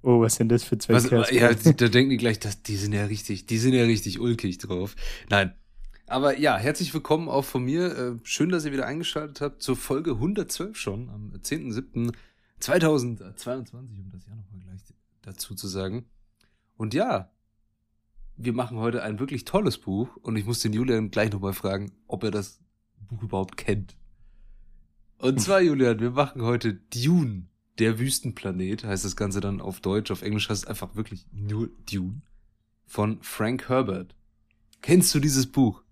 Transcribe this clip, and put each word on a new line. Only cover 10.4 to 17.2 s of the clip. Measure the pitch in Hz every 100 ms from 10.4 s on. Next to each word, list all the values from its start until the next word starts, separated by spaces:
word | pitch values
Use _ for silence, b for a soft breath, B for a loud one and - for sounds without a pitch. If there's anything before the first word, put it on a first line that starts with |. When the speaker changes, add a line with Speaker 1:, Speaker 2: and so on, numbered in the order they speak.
| - - 196 220
Speaker 2:
schon, | - 101 120
am | 107 104 -
zehnten | - 151 139
siebten | 110 - 113 117 117 b b b b
zweitausendeinundzwanzig, | - 170 160 151 120 107 95 - - 131 123
um | 120 127 101 95
das | 92 95
Jahr | 110
nochmal | 95 101
gleich | 92 95 - _ _ _
dazu | - 95 - 95
zu | 101
sagen. | 95 95 113 123 _ _ _ _ _ _ _
Und | 110
ja, | 131 240 117